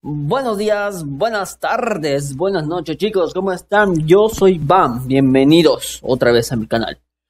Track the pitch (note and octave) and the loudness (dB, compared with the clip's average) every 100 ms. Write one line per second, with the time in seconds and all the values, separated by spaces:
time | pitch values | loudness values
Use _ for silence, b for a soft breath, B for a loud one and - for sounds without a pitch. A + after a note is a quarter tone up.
0 | C#3 D3 D3 B3+ B3+ G3+ G#3+ G#3 G3+ F#3+ | -8 -6 -2 -2 -2 -2 -2 -2 -2 -6
1 | D3 C#3 A3 A3 F3+ - D#3+ A#3 A#3+ F#3+ | -10 -4 -2 -2 -6 -6 -4 -2 -2 -4
2 | D3+ C#3 C#3+ C3+ F#3+ F#3+ D3+ F3 E3 D#3 | -2 -2 -4 -4 -2 -2 -4 -6 -6 -4
3 | G3+ F#3+ D#3+ F#3 F#3+ F3+ - G3+ G#3 E3 | -2 0 -2 -2 -4 -6 0 2 2 0
4 | D#3 F#3+ A3 - F#3+ F3+ D3+ F3 - B2 | 4 4 4 2 2 2 2 2 2 -2
5 | B2+ C3+ C3+ C3 C3+ E3 D3+ A#2+ - - | -2 2 4 4 6 6 4 0 -6 -10
6 | A2+ B2+ A#2+ A#2+ A#2 A#2 A2 A#2 G#2 - | -4 0 2 2 0 -6 -4 -4 -4 -10
7 | _ _ _ | _ _ _